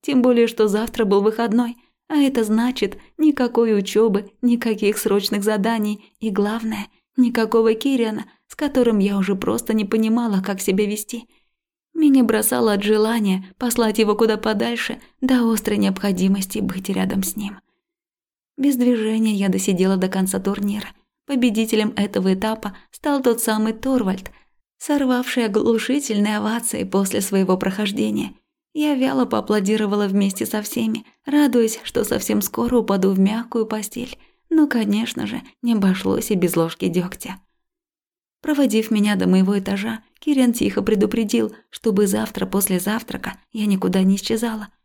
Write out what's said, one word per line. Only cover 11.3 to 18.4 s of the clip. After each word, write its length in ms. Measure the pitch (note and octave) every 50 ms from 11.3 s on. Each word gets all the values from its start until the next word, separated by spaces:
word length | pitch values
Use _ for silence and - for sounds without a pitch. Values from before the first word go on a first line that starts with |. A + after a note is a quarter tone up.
| _ _ _ _ _ _ _ _ _ _ _ _
Меня 300 | _ E4 D#4 D4 C4+ C4
бросало 520 | B3 A3 A3 G#3+ G#3 - B3+ B3 A#3 A3 G#3
от 100 | G3 G3+
желания 600 | G#3 G#3+ G#3+ G#3+ A3 A#3 A#3 G#3+ G3 F#3+ F#3+ F#3+ - - _
послать 400 | B3 A#3+ A#3 A#3+ A#3 A3 G#3 A3
его 160 | A3+ G#3 G#3
куда 220 | G#3+ A#3 A3+ G#3+
подальше 640 | G#3+ - A3 G#3+ G3+ A#3 A#3 A#3+ A#3 - - - - - - _ _
до 300 | - B3+ C4 B3 A#3 A3+
острой 240 | A3+ G#3+ - - G#3
необходимости 840 | G#3 G3+ G3 F#3+ F#3+ - G3+ F#3+ F3+ F#3 F#3+ G3 G3+ F#3+ F#3+ - G#3+
быть 280 | G3+ F#3 F3 F#3 - -
рядом 360 | F#3+ F#3 F#3 F#3 - G3 F#3+
с 100 | - -
ним. 240 | G#3+ G#3 G3 G3 - _ _ _ _ _ _ _ _ _ _ _ _ _ _ _ _